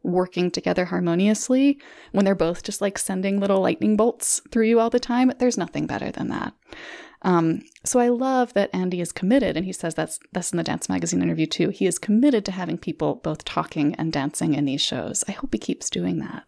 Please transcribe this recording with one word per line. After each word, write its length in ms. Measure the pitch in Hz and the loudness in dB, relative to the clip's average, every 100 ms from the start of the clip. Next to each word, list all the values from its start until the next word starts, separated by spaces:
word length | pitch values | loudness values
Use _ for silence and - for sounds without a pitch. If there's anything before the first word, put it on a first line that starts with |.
working 480 | 185 180 185 175 180 | 0 0 0 0 0
together 340 | 175 175 180 | 0 -2 -2
harmoniously, 960 | 180 175 175 170 202 214 - 254 277 277 - - - | -2 -2 0 2 2 2 2 4 4 2 -6 -20 -4
when 120 | 190 196 | 0 2
they're 80 | |
both 280 | 190 165 175 | 2 0 -2
just, 180 | - - | -8 -4
like, 160 | 202 196 | -4 -2
sending 420 | - 190 196 196 | -4 -2 0 0
little 200 | 196 190 | 2 2
lightning 360 | 190 - 208 214 | 2 2 2 4
bolts 460 | 233 - - - - | 2 0 -4 -4 -2
through 160 | 226 220 | 2 4
you 120 | 233 | 4
all 120 | 226 | 4
the 100 | 247 | 0
time, 320 | - 240 254 247 | 0 2 2 4
there's 200 | 247 240 | 0 0
nothing 280 | 170 147 - | -4 -4 -4
better 240 | - - | -4 -6
than 180 | - - | -6 -6
that. 240 | - - _ _ - - - - _ | -4 -6 _ _ -18 -16 -18 -20 _
Um, 400 | 185 175 160 160 - _ | 2 4 4 0 -6 _
so 140 | - 247 | 0 2
I 100 | 240 | 4
love 440 | 240 262 262 240 | 2 2 2 2
that 160 | 202 196 | 0 0
Andy 280 | 185 180 175 | 0 0 -2
is 100 | 170 | -4
committed, 460 | - 185 269 220 160 | -2 2 4 4 -2
and 100 | 185 | -4
he 60 | |
says 220 | 180 165 | -4 -6
that's, 260 | 160 160 - - | -4 -6 -6 -8
that's 200 | 185 - | -6 -4
in 60 | 170 | -4
the 40 | |
Dance 260 | 165 160 - | -2 -4 -2
Magazine 340 | 185 170 180 | -2 0 0
interview 240 | 165 160 156 | 0 0 -2
too. 240 | - 170 | 0 -2
He 160 | - 190 | 2 0
is 120 | 175 | 0
committed 460 | - 214 285 233 | 2 4 6 4
to 80 | 202 | -2
having 260 | 185 175 165 | -6 -6 -6
people 380 | - 156 151 143 | -6 -4 -4 -2
both 280 | - 156 | -6 -6
talking 500 | - - 156 165 143 - | -4 -6 -4 0 -2 0
and 160 | 160 | -4
dancing 420 | 151 139 - 160 | -2 -4 -4 -2
in 100 | 143 | 0
these 180 | 143 135 | 0 0
shows. 420 | - 127 - - - | -2 -2 -6 -6 -6
I 60 | |
hope 200 | 196 - | -8 -6
he 60 | 214 | -4
keeps 320 | - - - | -4 -6 -4
doing 280 | - 180 180 | -4 -2 -4
that. 240 | - - | -6 -12